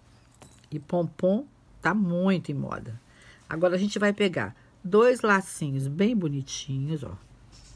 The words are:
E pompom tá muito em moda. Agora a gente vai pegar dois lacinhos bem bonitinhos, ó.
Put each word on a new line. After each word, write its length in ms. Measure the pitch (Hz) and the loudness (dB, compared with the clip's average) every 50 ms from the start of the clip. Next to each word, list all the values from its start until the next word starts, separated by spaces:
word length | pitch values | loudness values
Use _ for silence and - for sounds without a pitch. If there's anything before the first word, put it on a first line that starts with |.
| _ _ - - _ _ _ - - - - - - - | _ _ -20 -20 _ _ _ -20 -20 -20 -20 -20 -16 -12
E 80 | - 147 | -12 -12
pompom 680 | - - 180 175 170 165 - - 185 185 196 233 294 - - _ _ - - - | -6 -4 -2 -2 -2 -2 -4 0 0 2 2 0 -2 -6 -14 _ _ -20 -10 -4
tá 140 | - 214 220 | -2 0 0
muito 560 | 220 196 170 170 175 185 196 190 165 - - | 2 0 0 0 2 2 2 2 2 0 -4
em 40 | 143 | -6
moda. 460 | 135 135 - - - - 117 110 117 - _ - - - - - - _ - | -6 -6 -6 -8 -10 -10 -12 -14 -14 -16 _ -20 -20 -20 -20 -20 -20 _ -10
Agora 280 | 156 160 175 180 180 | -2 0 2 2 2
a 20 | 185 | 2
gente 200 | 202 208 - 208 | 0 -2 0 0
vai 140 | 208 208 | 0 0
pegar 420 | 202 - 208 190 - 139 104 95 - - - _ _ _ | 2 2 0 0 0 -2 -4 -6 -8 -14 -20 _ _ _
dois 400 | - 180 185 214 233 254 254 226 | -4 2 4 6 6 6 6 4
lacinhos 640 | - 214 202 190 190 - - - 160 143 135 135 135 | 4 4 4 2 2 -2 -8 -6 -6 -4 -2 -2 -4
bem 300 | 139 143 170 196 233 254 | -2 0 0 0 2 2
bonitinhos, 840 | 202 170 151 143 139 135 - - - - - 135 135 135 151 160 147 | 0 0 0 -2 -4 -6 -8 -10 -10 -8 -6 -4 -4 -4 -4 -4 -6
ó. 140 | 123 - 92 - - - - - - - - - - - - | -6 -10 -12 -14 -18 -20 -20 -20 -20 -20 -20 -20 -20 -20 -20